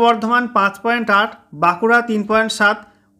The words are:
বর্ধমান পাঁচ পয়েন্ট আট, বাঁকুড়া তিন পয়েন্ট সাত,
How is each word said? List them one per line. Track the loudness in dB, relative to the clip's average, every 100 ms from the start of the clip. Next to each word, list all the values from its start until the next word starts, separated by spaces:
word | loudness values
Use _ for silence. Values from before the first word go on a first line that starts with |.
| 4
বর্ধমান | 2 0 -2 0 0
পাঁচ | 0 -2
পয়েন্ট | -4 -2 0 0
আট, | 0 -6 _ -2
বাঁকুড়া | -2 0 2 0 0
তিন | -4 0
পয়েন্ট | 0 -2 0
সাত, | 0 0 -8 _ _